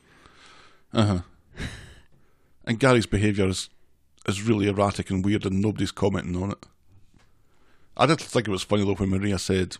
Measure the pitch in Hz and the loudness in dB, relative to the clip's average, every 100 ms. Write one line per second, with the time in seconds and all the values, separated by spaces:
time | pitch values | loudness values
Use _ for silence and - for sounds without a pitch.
0 | _ _ - - - - - - _ - | _ _ -20 -20 -20 -20 -20 -20 _ 2
1 | 104 92 - - _ - - - - - | 2 2 -4 -16 _ -12 -10 -10 -20 -20
2 | - - _ _ _ _ - 113 135 123 | -20 -20 _ _ _ _ -6 2 4 4
3 | 101 101 107 101 95 90 - - _ _ | 2 0 2 2 0 -2 -8 -16 _ _
4 | _ _ - 98 110 107 101 98 101 - | _ _ -6 -2 0 2 0 2 0 -2
5 | 92 95 98 104 101 95 107 98 101 - | -4 -2 0 0 0 0 0 -2 -4 -2
6 | 98 98 - 90 98 - - _ _ - | -2 -2 -4 -6 -6 -8 -14 _ _ -20
7 | - - _ _ _ _ _ - - - | -20 -20 _ _ _ _ _ -20 -16 0
8 | 135 160 - 131 110 92 - 104 101 95 | 2 2 0 -2 -2 -4 0 2 2 0
9 | 95 95 101 95 - 95 90 - | 0 0 0 -2 0 0 0 -4